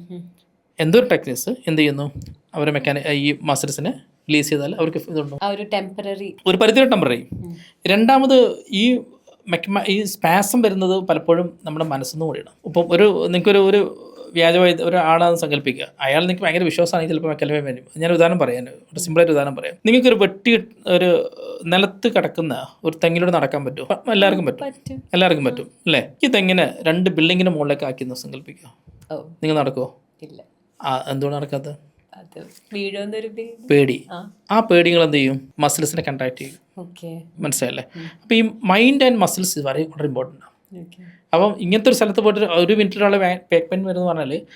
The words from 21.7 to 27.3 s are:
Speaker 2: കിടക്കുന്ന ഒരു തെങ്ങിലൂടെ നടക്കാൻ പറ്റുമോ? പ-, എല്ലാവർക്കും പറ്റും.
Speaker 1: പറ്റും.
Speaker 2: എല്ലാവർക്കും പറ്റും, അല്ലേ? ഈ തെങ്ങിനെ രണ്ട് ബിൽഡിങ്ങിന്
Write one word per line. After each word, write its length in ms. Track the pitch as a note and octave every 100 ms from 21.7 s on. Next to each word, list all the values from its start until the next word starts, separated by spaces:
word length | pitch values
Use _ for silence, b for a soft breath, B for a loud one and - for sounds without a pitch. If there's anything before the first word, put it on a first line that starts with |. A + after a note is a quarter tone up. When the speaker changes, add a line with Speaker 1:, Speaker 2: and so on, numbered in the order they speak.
| F3+ G3 - A#3+ G3
Speaker 2:
കിടക്കുന്ന 380 | F3 - D#3+ B2+ C3 -
ഒരു 120 | D#3+ D#3+
തെങ്ങിലൂടെ 280 | E3+ E3+ F3+
നടക്കാൻ 300 | E3+ C#3 D3 C3+
പറ്റുമോ? 220 | D3 C3+
പ-, 200 | - -
എല്ലാവർക്കും 340 | G#3+ G3 G3 D3
പറ്റും. 200 | - C#4
Speaker 1:
പറ്റും. 320 | B3+ - C4+ -
Speaker 2:
എല്ലാവർക്കും 320 | F3+ F3+ D#3+ A#3+
പറ്റും, 220 | B3 - _ F3
അല്ലേ? 160 | C#3 G2 -
ഈ 40 | C#4
തെങ്ങിനെ 400 | G#3+ F#3 F#3 C#3+ -
രണ്ട് 280 | D#3+ E3+ F#3
ബിൽഡിങ്ങിന് 400 | D#3+ E3